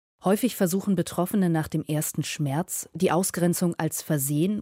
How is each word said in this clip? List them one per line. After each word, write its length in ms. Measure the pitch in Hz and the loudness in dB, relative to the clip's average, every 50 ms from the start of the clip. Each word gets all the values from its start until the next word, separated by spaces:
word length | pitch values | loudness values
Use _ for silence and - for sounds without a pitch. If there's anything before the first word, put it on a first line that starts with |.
| _ _ _ _ - | _ _ _ _ 0
Häufig 300 | 180 202 214 - 240 - | 0 2 2 2 0 0
versuchen 400 | - 196 170 175 196 185 202 190 | 0 0 0 0 0 0 0 0
Betroffene 560 | 170 165 - - - 175 185 - 208 190 170 | 0 0 -2 -2 -2 -2 0 2 2 2 4
nach 160 | 165 160 151 | 2 2 0
dem 160 | - - 156 147 | -2 -2 -4 -2
ersten 380 | - 156 151 156 - - - 147 | -2 -2 -2 -2 -2 -2 -4 -4
Schmerz, 680 | - - - 151 139 135 151 180 - - - - - - | -4 -2 -2 -2 0 0 -2 -2 -4 -6 -8 -8 -8 -2
die 160 | 165 180 - | 0 2 2
Ausgrenzung 640 | 147 165 190 - - 180 170 175 170 - 185 175 170 | 4 2 2 0 0 0 2 2 2 2 2 0 0
als 280 | - 160 151 - - - | 0 -2 -2 -2 -4 -2
Versehen 580 | - 160 143 135 139 147 147 165 196 214 202 | -2 -2 0 0 0 0 2 2 0 0 -2